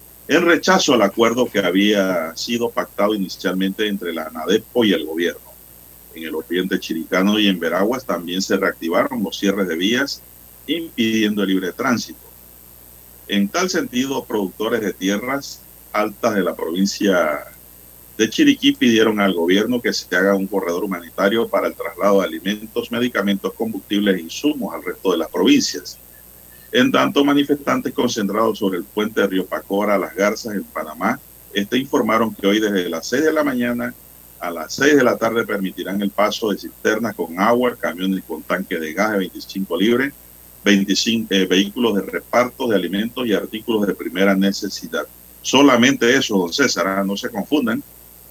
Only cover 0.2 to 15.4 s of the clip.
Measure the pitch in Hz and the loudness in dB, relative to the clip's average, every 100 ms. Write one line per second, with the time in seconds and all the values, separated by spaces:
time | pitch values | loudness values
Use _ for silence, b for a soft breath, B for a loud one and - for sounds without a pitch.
0.2 | - 151 170 160 - 190 190 135 101 - | 0 2 4 2 4 2 4 4 4 4
1.2 | 113 117 120 104 92 92 104 101 95 90 | 2 2 0 0 2 4 4 4 2 0
2.2 | 80 80 - 117 117 107 90 - 101 107 | -4 -6 -4 -2 -2 -4 -6 -2 0 0
3.2 | 92 - 95 92 95 95 107 101 90 82 | -4 -4 -4 0 -2 0 -2 -2 -6 -6
4.2 | 78 80 82 107 - - 110 85 76 82 | -8 -8 0 0 0 0 2 2 -2 -4
5.2 | 85 - - - - - - - - 82 | -4 -4 -14 -20 -20 -20 -20 -20 -20 -14
6.2 | 80 78 - 87 92 92 - 82 80 92 | -10 -8 -4 -4 -2 -4 -4 -6 -2 0
7.2 | 98 107 104 90 82 87 104 127 120 87 | 2 2 2 0 -2 0 0 -2 -4 -6
8.2 | 85 92 98 98 95 - 82 90 143 123 | -4 -4 -2 0 0 -2 -2 0 0 -2
9.2 | 98 - 101 98 92 80 98 123 139 - | -4 -2 -2 0 -2 0 0 0 -2 -6
10.2 | - - - - - 165 165 - 113 110 | -14 -20 -20 -16 -6 -6 -6 -2 0 2
11.2 | 104 104 95 95 90 - 131 113 - - | 2 2 0 0 -2 -4 -2 -2 -4 -14
12.2 | - - - - - - - - - - | -20 -20 -20 -20 -20 -20 -20 -20 -20 -20
13.2 | - 101 101 170 185 165 131 120 135 131 | -4 0 0 0 0 -2 -2 -2 -2 -4
14.2 | 117 107 92 - 110 117 104 - 95 101 | -4 -4 -4 -4 -2 -2 -2 -2 -2 -2
15.2 | 123 139 | -2 -6